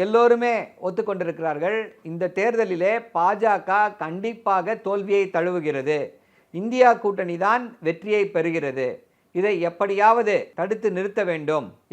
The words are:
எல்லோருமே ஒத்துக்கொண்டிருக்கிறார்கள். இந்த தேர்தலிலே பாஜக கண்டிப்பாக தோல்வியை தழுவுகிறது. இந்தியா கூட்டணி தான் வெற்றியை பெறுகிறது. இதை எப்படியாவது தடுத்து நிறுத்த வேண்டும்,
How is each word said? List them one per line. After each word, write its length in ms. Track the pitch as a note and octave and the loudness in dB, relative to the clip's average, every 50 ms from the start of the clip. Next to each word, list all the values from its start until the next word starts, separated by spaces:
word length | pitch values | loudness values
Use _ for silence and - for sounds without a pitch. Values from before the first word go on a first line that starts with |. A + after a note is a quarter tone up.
| F3+ | 0
எல்லோருமே 500 | G#3 G#3+ A#3 A#3+ A#3+ A#3+ A#3 A#3+ A#3+ A#3 G#3+ D#3 - - - - | 2 4 6 6 6 4 4 2 0 0 0 -2 -6 -10 -8 -8
ஒத்துக்கொண்டிருக்கிறார்கள். 880 | F#3 F3+ G#3 G#3+ G3+ G3 F#3 F3 E3 D#3+ E3 D#3+ D#3+ D3+ D3 D#3+ F#3 G#3+ A3 A3 - - _ - E3 | -6 -4 -4 -4 -4 -4 -4 -4 -6 -6 -4 -4 -4 -4 -2 -2 -2 -2 -2 -4 -6 -12 _ -14 -10
இந்த 220 | E3 E3+ F3+ F3 F3 | -6 -4 -4 -4 -2
தேர்தலிலே 560 | F#3+ G3 A#3 A#3 A3+ A3 F#3+ F3+ E3 F3 G3 A3 A#3 A3+ - - | 0 0 0 2 0 0 0 0 0 0 0 0 0 -4 -4 -2
பாஜக 600 | F3 E3+ F#3 G#3 G3 G#3+ A3 G3+ F#3 - F#3 F#3+ G3+ G#3+ G#3 G3 - | 0 2 2 2 2 2 2 2 2 0 0 0 2 2 0 -2 -6
கண்டிப்பாக 720 | E3 D#3+ E3 F#3 G3 A3+ A#3 A3+ - G#3 G3 F#3+ E3+ F#3 A3+ - - | -8 -8 -6 -6 -6 -6 -6 -4 -2 0 0 0 0 -2 -4 -4 -4
தோல்வியை 380 | F#3+ G3 G3+ G3 G3 G3 G3+ G3 F#3 - | -4 -4 -2 -2 0 2 2 2 2 0
தழுவுகிறது. 640 | E3+ E3 F3+ F3+ F3+ D#3 D3+ C#3+ C3+ C3 C#3+ D3+ D3 C3+ - - - _ _ _ _ _ _ - | 0 0 0 -2 -2 -2 -2 -2 -2 -2 -2 -2 -2 -2 -6 -10 -16 _ _ _ _ _ _ -10
இந்தியா 340 | E3 G3+ A#3 B3 B3+ B3+ B3 A#3 A#3 A#3 | -8 -6 0 4 6 8 8 6 6 2
கூட்டணி 340 | G#3 G3+ F#3+ F#3+ F3 E3+ E3+ F#3 | -2 -2 -2 -4 -4 -2 0 2
தான் 200 | G3+ A3+ B3 B3 A#3 - - D#3+ | 2 2 2 0 -6 -12 -6 -4
வெற்றியை 360 | D#3+ E3 E3 - G#3 G#3+ G#3 G3 G3 G3+ | -4 -4 -2 -2 0 0 0 0 0 0
பெறுகிறது. 520 | E3+ D#3+ E3+ E3 E3 D3 C#3 B2+ C3 C3 B2 - - - _ _ _ _ _ - | 0 0 0 0 -2 -2 -4 -4 -2 -4 -4 -4 -8 -12 _ _ _ _ _ -4
இதை 180 | F3 F#3+ G#3 G#3 F3 E3+ E3+ | -2 0 0 0 0 -2 -2
எப்படியாவது 640 | E3+ - G3+ G3+ G3 G3 G3+ A3 A3+ A#3+ A#3 G#3 G3+ D#3 - - - - | -2 -2 -2 -2 0 4 4 4 4 4 2 2 0 0 -2 -4 -8 -6
தடுத்து 320 | E3+ G3 A3 G#3+ - G#3+ F#3 | -4 -4 -4 -2 -2 -4 -2
நிறுத்த 260 | F3+ F#3+ G3+ G3 A3+ G3+ F3+ | -2 -4 -4 -4 -4 -2 -2
வேண்டும், 380 | E3+ D#3+ D3+ D3 D#3 D3+ B2+ F#2 - _ _ - | -2 -4 -2 -2 -2 -2 -4 -6 -12 _ _ -2